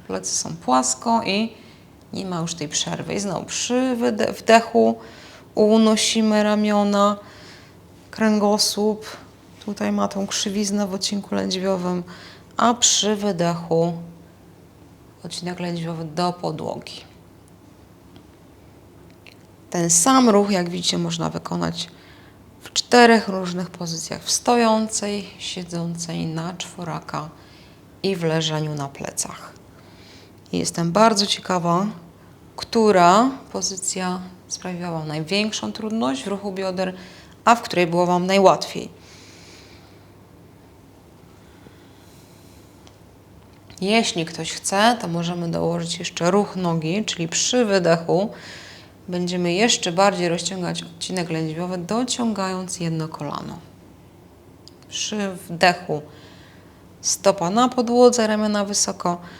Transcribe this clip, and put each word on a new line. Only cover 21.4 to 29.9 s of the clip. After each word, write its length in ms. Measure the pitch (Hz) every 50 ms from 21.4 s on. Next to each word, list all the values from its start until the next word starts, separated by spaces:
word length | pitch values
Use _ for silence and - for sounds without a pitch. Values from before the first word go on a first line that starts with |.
| 170 - 175 175 175 165 170 - - - - - - - - - - - - - - - - -
w 120 | - - -
czterech 540 | - - - - 247 240 233 233 220 196 202
różnych 420 | 190 190 185 180 175 180 185 175
pozycjach: 540 | - - 175 165 170 165 - - 165 165 -
w 80 | -
stojącej, 1000 | - - - - 240 240 233 220 220 220 220 214 - - 202 208 208 208 185 - - -
siedzącej, 880 | - - - 185 175 170 175 170 170 170 170 170 170 165 165 170 170
na 280 | 165 160 160 165 175 180
czworaka 760 | 170 - - - - 175 165 156 156 - - - 151 151 156 - - - - - - - - - - - - - - -
i 120 | 196 196
w 80 | 175 170
leżeniu 520 | 160 156 160 156 151 156 151 156 151 151
na 140 | 147 139 139
plecach. 640 | - - - - - - - - - - - - - - - - - - - -